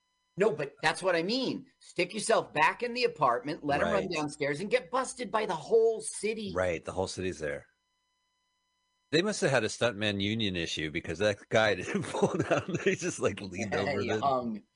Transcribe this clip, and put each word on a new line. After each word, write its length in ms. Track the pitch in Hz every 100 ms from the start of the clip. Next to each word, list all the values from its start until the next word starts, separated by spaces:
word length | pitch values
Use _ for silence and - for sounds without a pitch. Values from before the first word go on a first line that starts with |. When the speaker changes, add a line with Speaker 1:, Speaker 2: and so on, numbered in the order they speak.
| _ _ _ -
Speaker 1:
No, 140 | 220
but 240 | 147 143 -
that's 180 | 156 165
what 140 | 185
I 80 | 165
mean. 420 | 180 254 214 104 - _
Stick 340 | - - 180
yourself 400 | 214 208 196 143
back 300 | 147 165 190
in 100 | 247
the 120 | 240
apartment, 600 | 233 - 135 123 139 -
let 160 | 147 143
him 60 | -
run 80 | 196
Speaker 2:
Right. 80 | 190
Speaker 1:
downstairs, 460 | 156 147 - 143 147
and 100 | 202
get 220 | 247 254
busted 400 | 262 254 - 214
by 160 | 214 214
the 80 |
whole 460 | 165 - 226 226 220
city. 520 | - - 208 226 -
Speaker 2:
Right, 320 | 90 92 80
the 60 | -
whole 160 | 82 92
city's 320 | - 92 78
there. 280 | 76 71 - _ _ _ _ _ _ _ _ _ _ _ _ _ _
They 100 | 156
must 180 | 208 196
have 100 | 180
had 100 | 131
a 60 | 110
stuntman 520 | - 120 101 107 101
union 360 | 101 113 104 90
issue 340 | 82 - 78
because 300 | 80 - 80
that 160 | 104 98 -
guy 240 | 113 107
<laughs> 20 | 92
didn't 260 | - 202
fall 320 | 131 - 196
down. 420 | 165 - 147 - 165
He 140 | - 185
just, 240 | - -
like, 200 | 113 98
leaned 340 | 98 90 101
Speaker 1:
Yeah, 40 | 95
Speaker 2:
over 180 | 98 101
Speaker 1:
he 80 | 101
Speaker 2:
the 120 | 107
Speaker 1:
hung. 420 | 139 127 226 - -